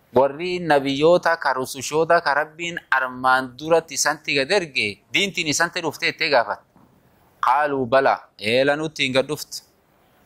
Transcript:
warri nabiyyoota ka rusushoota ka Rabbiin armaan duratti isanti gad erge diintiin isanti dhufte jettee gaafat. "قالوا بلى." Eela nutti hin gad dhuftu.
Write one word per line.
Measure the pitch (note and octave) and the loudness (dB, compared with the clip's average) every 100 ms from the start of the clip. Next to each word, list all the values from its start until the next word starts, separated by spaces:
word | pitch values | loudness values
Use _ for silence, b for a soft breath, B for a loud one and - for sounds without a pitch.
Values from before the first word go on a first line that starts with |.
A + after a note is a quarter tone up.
| _ | _
warri | B2 C#3 C#3 F3+ F3+ | 2 2 0 -6 -4
nabiyyoota | E3+ C#3+ C3+ C#3 D#3 F3 E3+ E3 | 2 2 2 2 4 6 4 0
ka | C#3+ | -2
rusushoota | B2+ C3 C#3 - D3+ E3 E3+ | -2 -4 -8 -4 -2 2 2
ka | D3+ | 2
Rabbiin | C#3 D#3 D#3 E3+ E3+ - | 0 -2 -8 -10 -8 -4
armaan | C3 B2+ B2+ C3 B2+ C3 B2 | -2 -2 -2 2 2 0 -6
duratti | D#3 E3 D#3+ | 0 0 0
isanti | C3+ D3 D3+ - | -4 -2 -4 -2
gad | C#3+ C3+ | -2 0
erge | G3+ E3 B2+ G#2+ G2 _ | 0 -2 -4 -4 -6 _
diintiin | D3+ G3 F3 D#3 | -2 -2 -2 -2
isanti | C#3 E3+ F#3 | -2 -2 -4
dhufte | E3 - | -6 -4
jettee | E3 - D#3+ | -6 -4 0
gaafat. | C3 G#2+ F#2+ _ _ _ _ _ _ _ - | 0 0 -6 _ _ _ _ _ _ _ -4
"قالوا | - C#3 D3+ C#3 | 0 2 0 -2
بلى." | B2 C3 C3+ G2 - - | 0 2 2 0 -4 -8
Eela | G2+ B2 C#3 | -2 2 2
nutti | D3 D#3+ - | 0 -4 -4
hin | C3+ | -2
gad | B2+ C#3 | 0 -2
dhuftu. | D3+ - - _ _ _ _ _ _ | -6 -10 -14 _ _ _ _ _ _